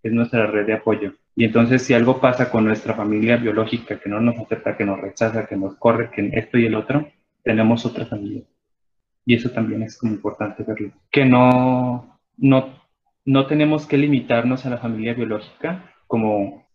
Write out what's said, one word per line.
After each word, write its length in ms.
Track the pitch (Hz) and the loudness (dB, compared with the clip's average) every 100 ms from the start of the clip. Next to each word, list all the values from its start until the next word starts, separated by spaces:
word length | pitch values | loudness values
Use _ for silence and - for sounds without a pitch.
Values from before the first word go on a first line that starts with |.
es 100 | 113 | -4
nuestra 340 | 117 117 120 104 | -2 0 0 0
red 200 | 107 104 | 0 0
de 80 | |
apoyo. 400 | 110 - 104 101 - _ - | -2 0 -2 -2 -10 _ -2
Y 80 | |
entonces, 380 | 113 113 117 127 | 2 4 4 2
si 120 | 123 | 4
algo 260 | 123 120 127 | 4 4 4
pasa 300 | 131 123 123 | 2 2 0
con 140 | 113 | 0
nuestra 300 | 107 107 - | 0 0 -4
familia 420 | 110 104 107 110 120 | -4 -2 0 2 2
biológica, 640 | 117 107 110 117 - 104 | 0 -2 -2 -4 -6 -10
que 80 | 101 | -6
no 120 | 104 | -2
nos 180 | 117 117 | 0 -2
acepta, 380 | - 113 - 104 | -6 -6 -6 -4
que 80 | |
nos 160 | 104 95 | -4 -4
rechaza, 460 | 98 - 113 110 107 | -8 -4 -2 -2 -6
que 100 | 104 | -6
nos 200 | 98 - | -6 -2
corre, 340 | 120 113 113 | 0 0 -2
que 200 | - 101 | -4 -4
esto 260 | 113 110 127 | -4 -2 0
y 80 | 113 | 0
el 80 | |
otro, 340 | 107 - 147 - _ _ _ | 0 -2 -4 -4 _ _ _
tenemos 400 | - 110 110 117 120 | -2 2 2 2 -2
otra 200 | - - | -6 -8
familia. 360 | 107 101 104 - _ _ _ _ _ _ _ | -10 -10 -12 -14 _ _ _ _ _ _ _
Y 100 | - | 0
eso 160 | 120 123 | 0 2
también 320 | - 110 107 | -4 -4 -4
es 140 | 110 - | -6 -6
como 160 | 113 | -6
importante 500 | 104 104 - 104 - | -4 -6 -6 -10 -8
verlo. 260 | 107 104 104 - _ | -8 -8 -8 -12 _
Que 140 | - | 2
no, 960 | 131 123 127 127 127 127 127 123 - _ _ _ | 4 6 6 4 2 0 -2 -4 -10 _ _ _
no, 360 | 139 131 135 - _ _ _ _ | 4 4 2 -12 _ _ _ _
no 220 | - 135 139 | 0 2 2
tenemos 400 | 151 151 151 151 | 2 2 2 0
que 120 | 143 | 0
limitarnos 680 | 147 139 117 117 120 127 131 | 2 0 0 0 0 -2 -4
a 40 | |
la 80 | 120 | -6
familia 360 | 120 110 113 | -6 -6 -6
biológica, 800 | 117 113 104 - _ 156 185 - _ _ | -4 -4 -6 -8 _ -8 -8 -12 _ _
como, 580 | 120 110 104 98 - _ | -2 0 -2 -4 -8 _